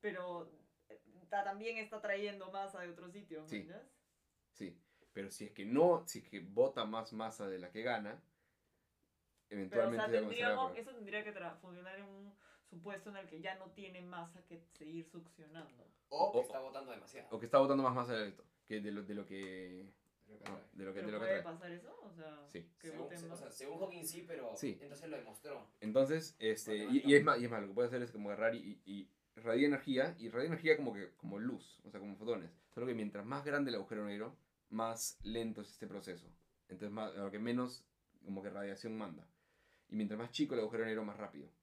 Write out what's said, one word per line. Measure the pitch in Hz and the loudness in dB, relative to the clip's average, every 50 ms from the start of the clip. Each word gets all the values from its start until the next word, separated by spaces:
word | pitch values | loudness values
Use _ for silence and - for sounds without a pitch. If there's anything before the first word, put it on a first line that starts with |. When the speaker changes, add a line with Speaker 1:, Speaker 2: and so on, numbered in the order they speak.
Speaker 1:
pero, | - 214 175 180 180 180 175 175 165 165 - - - _ _ _ _ _ | -4 -4 -4 -4 -6 -6 -6 -6 -8 -10 -14 -20 -20 _ _ _ _ _
eh, | - - _ - - 170 180 - | -20 -20 _ -20 -20 -20 -10 -2
ta-, | - 202 202 | 0 0 0
también | 196 196 202 214 226 233 220 | 0 -2 -4 -4 -4 -4 -4
está | 220 214 220 214 | -6 -6 -8 -6
trayendo | 208 208 196 196 208 208 202 202 190 185 | -2 -2 0 0 0 -2 -4 -6 -10 -8
masa | 190 196 196 196 190 185 | -6 -6 -6 -4 -6 -8
de | 180 175 | -10 -10
otro | 170 170 175 180 | -10 -12 -14 -14
sitio, | 180 202 208 170 160 156 | -14 -16 -14 -12 -12 -12
¿me | 156 156 | -10 -6
Speaker 2:
Sí. | 156 107 | -6 -6
Speaker 1:
entiendes? | 92 - 175 214 - - _ _ _ _ _ _ _ _ _ _ _ _ _ | -6 -8 -12 -16 -16 -18 _ _ _ _ _ _ _ _ _ _ _ _ _
Speaker 2:
Sí, | - 104 92 85 87 _ _ _ _ _ _ _ | -12 -12 -12 -12 -14 _ _ _ _ _ _ _
pero | - 98 98 | -8 -8 -8
si | - - 107 | -8 -10 -10
es | 104 | -12
que | - - 98 | -10 -8 -4
no, | 104 120 139 165 180 170 - 170 | 2 6 8 8 8 8 6 2
si | - - 107 | -4 -10 -10
es | - - | -10 -10
que | - 101 | -10 -10
bota | 85 92 98 110 127 135 135 127 110 | -10 -4 6 6 6 6 6 0 -2
más | 104 110 113 113 - - | -2 -2 -4 -4 -4 -6
masa | 110 113 110 107 - 104 98 | -4 -4 -4 -4 -6 -6 -4
de | 95 92 | -4 -6
la | 87 90 | -6 -8
que | - 107 | -8 -4
gana, | 110 123 120 110 104 104 117 165 - _ _ _ _ _ _ _ _ _ _ _ _ _ _ _ _ _ _ _ _ _ _ _ _ _ | 0 0 0 0 0 -4 -8 -10 -14 _ _ _ _ _ _ _ _ _ _ _ _ _ _ _ _ _ _ _ _ _ _ _ _ _
Speaker 1:
Pero, | 104 101 | -6 -6
o | |
Speaker 2:
eventualmente | 98 92 98 117 113 117 117 117 | -4 0 4 6 6 6 6 2
Speaker 1:
sea, | 107 110 | 2 6
Speaker 2:
se | |
va | 113 107 | 6 4
a | |
comenzar | |
a | 107 104 | 4 4
Speaker 1:
tendríamos, | 226 240 247 - - - 262 - | 0 2 4 4 4 4 2 0
Speaker 2:
evaporar. | - 226 | 0 -6
Speaker 1:
eso | 233 269 254 | -8 -10 -10
tendría | 240 214 196 202 214 208 | -12 -10 -4 -4 -4 -4
que | 208 208 | -4 -8
tra-, | 196 180 170 170 - | -8 -8 -8 -10 -10
funcionar | - 185 175 180 180 185 190 196 | -14 -16 -14 -14 -12 -12 -12 -12
en | 202 | -12
un | 202 196 196 202 202 202 _ _ - - - _ _ | -14 -14 -16 -16 -18 -18 _ _ -20 -20 -20 _ _
supuesto | - 170 170 202 196 190 196 214 | -18 -12 -10 -8 -8 -8 -8 -10
en | 208 196 | -10 -10
el | 190 - | -12 -12
que | 156 156 | -12 -8
ya | 170 190 190 | -6 -6 -6
no | 190 190 180 | -8 -10 -16
tiene | - - 196 185 185 180 | -14 -14 -14 -14 -12 -12
masa | 180 180 180 175 170 170 - 185 175 | -14 -12 -10 -10 -10 -10 -14 -20 -20
que | - 175 170 170 _ - | -18 -18 -18 -18 _ -20
seguir | - 147 151 160 165 160 | -16 -14 -10 -8 -8 -10
succionando. | 165 - 175 165 170 - - 160 151 156 165 156 - - - - - - _ _ _ | -10 -14 -16 -16 -16 -20 -20 -20 -16 -14 -14 -14 -14 -18 -20 -20 -20 -20 _ _ _
Speaker 3:
O | - - - - | 4 4 4 6
que | - 120 | 6 4
Speaker 2:
O | |
Speaker 3:
está | - - - 131 | 4 4 0 -6
botando | 131 131 131 135 135 131 | -6 -6 -8 -8 -8 -8
demasiado. | 117 - - - - - - - | -10 -12 -12 -14 -16 -16 -12 -6
Speaker 2:
o | - 110 | -6 -6
que | 117 | -2
está | 117 - 135 | 8 10 10
botando | 135 135 139 139 135 | 10 10 8 6 6
más | 127 123 | 6 4
masa | 127 123 120 123 | 4 2 0 0
de | 110 107 101 | -2 -2 -2
esto, | 95 - - _ _ _ _ _ | -6 -12 -18 _ _ _ _ _
que | 110 107 | -4 -4
de | 101 107 | -2 -4
lo, | 104 101 101 | -4 -4 -6
de | 95 104 | -6 -6
lo | 104 101 | -6 -6
que | - 98 98 98 95 92 92 92 90 90 92 95 98 - _ _ _ _ _ _ - | -6 -8 -8 -6 -6 -8 -8 -10 -10 -12 -12 -14 -16 -20 _ _ _ _ _ _ -20
Speaker 3:
De | 107 | -20
lo | 107 | -12
que | - - | -10 -8
Speaker 2:
no, | 101 | -8
Speaker 3:
atrae. | 90 - - - | -8 -12 -16 -12
Speaker 2:
de | - 95 | -8 -8
lo | 95 95 | -6 -4
que, | 101 | -4
Speaker 1:
¿Pero | 92 104 | -4 -2
Speaker 2:
de | 104 | -2
lo | 104 | 0
que | 110 | 2
Speaker 1:
puede | 113 - 185 | 2 2 2
Speaker 2:
atrae. | - 170 165 | 0 -4 -8
Speaker 1:
pasar | 170 175 175 | -8 -10 -10
eso? | 170 175 170 - - - - | -10 -10 -12 -14 -16 -16 -16
O | 214 170 | -16 -16
sea, | 165 160 156 151 147 143 147 | -14 -14 -14 -14 -16 -18 -12
Speaker 2:
Sí. | - 87 85 - _ _ | -12 -12 -12 -12 _ _
Speaker 1:
que | - 165 | -14 -12
Speaker 3:
Según, | 156 156 - | -8 -8 -8
Speaker 1:
boten | - 175 170 165 | -8 -8 -10 -10
Speaker 3:
o | 165 | -10
Speaker 1:
más. | - - | -10 -10
Speaker 3:
sea, | - - | -12 -12
según | - - 131 139 151 165 | -12 -10 -8 -8 -4 -4
Hawking | 190 185 175 175 156 | -4 -4 -4 -6 -8
sí, | 151 160 175 170 170 | -6 -8 -8 -8 -8
pero | 165 - - 117 110 | -8 -6 -6 -6 -6
Speaker 2:
Sí. | - - 135 104 - | -4 -4 -4 -4 -4
Speaker 3:
entonces | - 143 143 143 165 165 | -10 -14 -14 -12 -10 -8
lo | 151 139 | -8 -8
demostró. | - - - - - 151 139 - 107 - _ _ | -8 -10 -16 -14 -12 -10 -10 -10 -10 -14 _ _
Speaker 2:
Entonces, | - 110 107 131 135 135 156 160 160 - - _ | -4 4 8 8 8 8 6 0 0 -4 -10 _
este, | - 110 110 107 - - 107 104 | 2 2 2 2 0 0 0 0
y, | |
y | 107 98 123 139 - 139 143 | 2 6 6 6 10 12 12
es | 143 147 | 12 12
Speaker 3:
Matemáticamente. | |
Speaker 2:
más, | 147 139 120 | 10 6 6
y | 120 | 4
es | 120 | 0
más, | 117 110 | 0 0
lo | 101 98 | -2 -2
que | 95 | 2
puede | 110 123 120 | 2 2 4
hacer | 123 127 120 | 4 0 -2
es | 117 | -2
como | - 107 104 101 | -6 -6 -4 -4
agarrar | 101 101 110 113 113 | -2 4 4 4 4
y, | 117 - 104 104 - _ | 2 -4 -8 -12 -12 _
y, | 95 98 101 | -8 -8 -8
y | 98 - _ _ _ _ _ - | -8 -10 _ _ _ _ _ -8
radia | 113 117 113 123 139 147 | 0 4 6 8 8 8
energía, | 143 135 - - 131 127 135 165 170 - | 6 4 2 2 4 4 4 2 2 -4
y | 113 113 | -8 -4
radia | 107 120 135 165 | -2 0 0 0
energía | 165 - - 160 156 147 | 0 2 6 6 6 6
como | 143 123 107 | 6 -2 -2
que, | 101 98 - - _ | -4 -8 -8 -10 _
como | - - 95 101 | -8 -6 -4 -2
luz, | 110 123 123 101 - - - - _ | 0 -2 -2 -2 -8 -14 -20 -20 _
o | 101 | -14
sea, | 104 104 | -12 -10
como | 95 104 98 | -8 -8 -10
fotones. | 92 107 113 117 101 87 82 - _ _ _ | -6 0 0 0 0 0 -10 -16 _ _ _
Solo | _ - 120 | _ -4 -2
que | 131 123 | 0 0
mientras | 113 107 104 - 101 101 | 0 0 -2 -2 -4 -6
más | 113 135 143 143 | -4 -4 -4 -2
grande | 147 143 143 143 135 | 0 0 0 2 2
el | 120 | 0
agujero | 104 98 - 113 107 104 | -2 -2 -2 -4 -4 -2
negro, | 104 101 101 107 120 - - _ _ _ _ _ _ | -4 -4 -4 -6 -6 -8 -14 _ _ _ _ _ _
más | - 110 113 113 113 117 - - - _ - | -2 0 0 0 0 -2 -4 -6 -6 _ -8
lento | 107 110 117 117 113 107 110 | -4 -2 -2 0 -2 -4 -6
es | 104 - | -8 -12
este | - - - 101 | -12 -12 -12 -8
proceso. | 95 101 90 95 90 85 87 - - _ _ _ _ _ _ _ | -8 -8 -8 -8 -10 -10 -12 -18 -20 _ _ _ _ _ _ _
Entonces, | 95 90 104 104 | -12 -8 -8 -6
más, | 101 110 110 104 - | -6 -4 -6 -6 -4
lo | 95 101 98 | -4 -6 -4
que | 95 104 | -4 -2
menos, | 110 120 120 123 123 123 123 - - _ _ _ _ _ _ _ - | 0 0 2 2 0 -2 -4 -10 -18 _ _ _ _ _ _ _ -10
como | 92 98 95 95 | -8 -6 -6 -6
que | 101 | -6
radiación | 95 101 101 101 98 98 - 117 110 | -6 -6 -6 -6 -6 -6 -6 -6 -6
manda. | 110 104 95 82 73 - - _ _ _ _ _ _ _ _ _ _ _ _ | -6 -6 -8 -8 -12 -16 -20 _ _ _ _ _ _ _ _ _ _ _ _
Y | - | 0
mientras | 107 107 101 107 107 | 0 0 0 0 -4
más | 117 117 | -4 -4
chico | - - 147 - 135 | 2 2 2 2 4
el | 120 | 2
agujero | 110 107 117 110 113 | 2 2 2 0 0
negro, | 113 110 110 110 | 2 0 0 -2
más | 104 101 101 | -4 -4 -6
rápido. | 104 98 - 73 69 69 _ _ | -8 -8 -8 -12 -16 -16 _ _